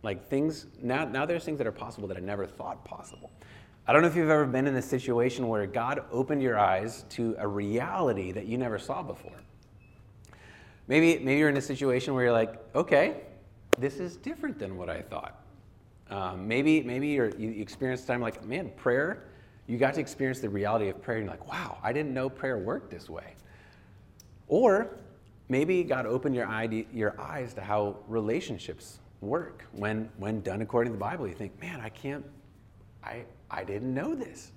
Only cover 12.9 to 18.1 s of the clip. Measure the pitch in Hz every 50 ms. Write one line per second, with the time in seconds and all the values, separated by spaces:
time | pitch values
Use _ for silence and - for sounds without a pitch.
12.9 | 147 139 170 269 311 - - - - - - - - - - - - - 123 139
13.9 | - 135 180 175 - - - 269 330 302 - 294 214 98 104 95 95 90 87 85
14.9 | 80 78 - - - 80 - - - - - - - - - - - - - -
15.9 | - - - - 101 101 95 92 92 92 95 107 117 127 139 156 156 156 127 120
16.9 | 123 131 143 147 147 139 120 107 - - 110 110 113 104 107 101 - - 135 127
17.9 | 127 127 - -